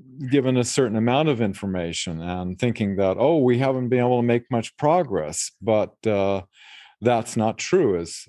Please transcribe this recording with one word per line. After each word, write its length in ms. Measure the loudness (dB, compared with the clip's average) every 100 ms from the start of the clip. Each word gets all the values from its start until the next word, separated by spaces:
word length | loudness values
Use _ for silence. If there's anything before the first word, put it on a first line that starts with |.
| -20 -12 0
given 260 | 2 2 2
a 80 |
certain 320 | 0 2 2 2
amount 320 | 2 2 2
of 120 | 2
information 800 | -2 -2 -4 -4 -4 -6 -8 -8
and 360 | -6 -6 -6 -4
thinking 360 | -4 -2 -2 0
that, 200 | 0 2
"Oh, 180 | 2 4
we 180 | 2 2
haven't 320 | 0 -2 0
been 100 | 0
able 200 | 2 2
to 60 | 2
make 220 | 0 0
much 260 | -4 -4 -2
progress," 760 | 2 2 0 -2 -4 -6 -10 -6
but, 340 | 0 2 0 -4 -2
uh, 360 | 0 0 -2 -6 _ -20 -20 -20 _
that's 340 | 0 0 0 -2
not 220 | -2 -2
true, 400 | 0 2 2 0
as, 280 | -4 -12